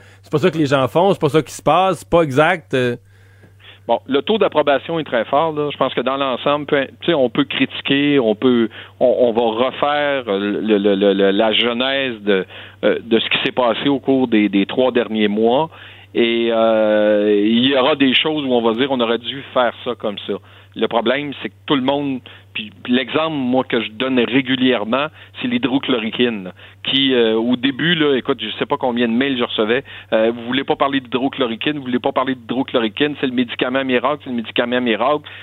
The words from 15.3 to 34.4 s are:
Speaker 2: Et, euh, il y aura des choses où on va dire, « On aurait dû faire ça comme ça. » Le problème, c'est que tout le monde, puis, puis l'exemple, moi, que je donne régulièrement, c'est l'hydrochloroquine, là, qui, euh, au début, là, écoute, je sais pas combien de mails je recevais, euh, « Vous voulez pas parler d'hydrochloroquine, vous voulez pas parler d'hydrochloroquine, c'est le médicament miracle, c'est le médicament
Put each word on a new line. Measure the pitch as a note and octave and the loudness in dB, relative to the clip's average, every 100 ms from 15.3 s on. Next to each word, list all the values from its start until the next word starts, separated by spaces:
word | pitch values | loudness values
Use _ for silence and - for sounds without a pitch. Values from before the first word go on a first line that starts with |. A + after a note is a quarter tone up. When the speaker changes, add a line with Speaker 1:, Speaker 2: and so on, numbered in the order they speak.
| G#2+ A2+ B2+ D#3+ - - - - | 2 2 2 0 -6 -20 -20 -6
Speaker 2:
Et, | - A#2 A#2 A#2 | 0 2 2 0
euh, | A2+ A2+ A2 G#2+ G#2+ G#2+ G#2 G#2 G#2 | 2 4 4 4 4 4 4 4 2
il | G#2 A#2 B2+ | 4 2 2
y | C#3 | 2
aura | C3 | 2
des | D3 C3+ | 2 2
choses | A#2+ D#3+ D#3 C3+ | 2 0 -2 0
où | |
on | B2 | 2
va | A2+ | 2
dire, « | A2 C3+ | 2 0
On | C3 | 0
aurait | A2+ A#2 | 0 -2
dû | A#2 C3+ - | -4 -12 -4
faire | C3 A#2 - | 0 0 -2
ça | B2+ | -8
comme | A#2 A2+ G2 - | -6 -6 -6 -8
ça. » | G2 - - - | -8 -10 -20 -18
Le | - A2 | -6 -2
problème, | A2+ A2+ C3+ D3 C3 | 0 0 -2 -4 -10
c'est | G#2+ | -12
que | - | -10
tout | - | -4
le | C#3+ | -2
monde, | B2+ C#3+ C#3+ C3 - - - | 0 -2 -2 -6 -10 -20 -16
puis, | - G#2 - | -12 -12 -12
puis | - | -2
l'exemple, | B2 B2 C#3+ D#3+ | -2 0 -2 -2
moi, | D3+ B2+ C3 | -2 0 0
que | B2 B2 | 0 -2
je | G#2 | -4
donne | G#2+ B2+ B2+ | -4 -2 0
régulièrement, | A2 B2+ C3 B2+ B2+ A#2+ G#2 B2+ D3+ - - - | 2 0 0 0 2 2 0 -2 -2 -8 -20 -10
c'est | B2+ | -4
l'hydrochloroquine, | A#2+ B2+ C3 C3+ B2 A2 - B2 A2 | -2 0 -2 -2 -2 -2 -2 -2 -2
là, | F#2 - - - | -8 -14 -20 -12
qui, | - C3+ C3+ | -4 0 2
euh, | B2+ A2+ | 2 2
au | A2 A#2+ B2 | 2 0 0
début, | C3 B2+ D#3 | -2 -2 -2
là, | F3 D3 C3 | 0 0 0
écoute, | B2 C3+ | -2 -4
je | G#2+ - | -6 -6
sais | B2+ | -4
pas | C#3+ | -2
combien | C3 A#2+ A#2+ | -2 0 0
de | |
mails | A2+ C#3 B2+ | 0 -2 -2
je | |
recevais, | A#2+ - G#2+ B2 - - - | -2 -2 0 -2 -4 -14 -4
euh, « | A2 A2+ | 0 0
Vous | A#2+ | -2
voulez | A#2 B2+ | -4 -4
pas | C3+ D3+ | -2 0
parler | C#3 C3+ | 0 0
d'hydrochloroquine, | B2 B2 C3+ C3+ B2+ A2+ D3+ D3+ | -2 -4 -2 -2 -4 -4 -6 -6
vous | |
voulez | B2+ B2 | -4 -2
pas | C#3 | -2
parler | C3+ C3 | -2 -2
d'hydrochloroquine, | B2+ A2+ A#2+ C4 C3+ A2 G2 D3 C#3+ | -4 -6 -4 -2 -2 -2 -2 -4 -2
c'est | C3+ | -4
le | |
médicament | B2 A#2+ - C3 C3+ | -2 -2 -2 -2 -2
miracle, | C3 B2 B2 D3 | 0 0 0 -4
c'est | C#3+ | -6
le | |
médicament | A#2+ | -6